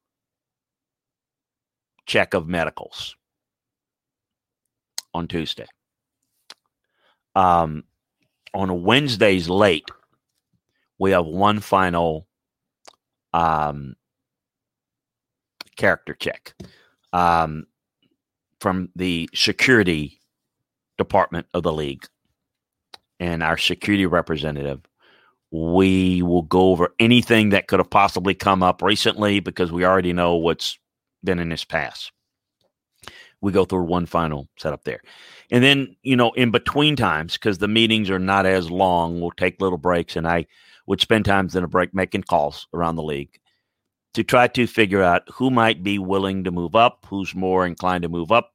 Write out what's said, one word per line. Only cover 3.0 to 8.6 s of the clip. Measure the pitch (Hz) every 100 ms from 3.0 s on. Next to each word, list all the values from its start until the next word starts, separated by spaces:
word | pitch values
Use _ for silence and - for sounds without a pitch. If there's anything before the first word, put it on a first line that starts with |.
| - - _ _ _ _ _ _ _ _ _ _ _ _ _ _ _ _ _ - -
on | 85 85
Tuesday. | 85 78 - - _ _ _ _ _ _ _ _ - _ _ _ _ _ _ _
Um, | 95 92 87 82 76 - _ _ _ _ _ -
on | 98